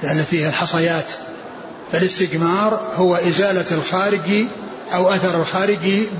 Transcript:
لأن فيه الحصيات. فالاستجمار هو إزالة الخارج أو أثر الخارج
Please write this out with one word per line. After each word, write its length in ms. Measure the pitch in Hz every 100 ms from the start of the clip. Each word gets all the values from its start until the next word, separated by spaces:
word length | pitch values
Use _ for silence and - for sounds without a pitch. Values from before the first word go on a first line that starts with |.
لأن 200 | 147 156
فيه 260 | 151 170 151
الحصيات. 640 | 143 170 165 170 165 - - - - - - - - -
فالاستجمار 880 | 170 180 175 180 160 165 185 214 214 - -
هو 180 | 185 175
إزالة 480 | 170 160 196 185 170
الخارج 760 | 160 - 185 196 202 160 208 233 - - - -
أو 140 | 180 185
أثر 320 | 196 185 214
الخارج 640 | - 185 202 202 180 196 214 180